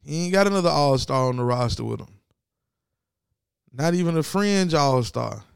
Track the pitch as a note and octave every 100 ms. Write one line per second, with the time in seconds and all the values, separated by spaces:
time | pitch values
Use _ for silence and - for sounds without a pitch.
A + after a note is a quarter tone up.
0 | - D#3 F3 F#3+ G3+ G3 E3+ D3 C#3+ C3+
1 | - C3+ B2+ B2 B2 B2 A#2+ - A2+ A2+
2 | - - _ _ _ _ _ _ _ _
3 | _ _ _ _ _ _ _ B2 E3 F3
4 | E3+ E3 D3 F#3+ G3+ G3 F3+ D#3 C#3 C3
5 | A#2+ B2 A#2 G#2+ -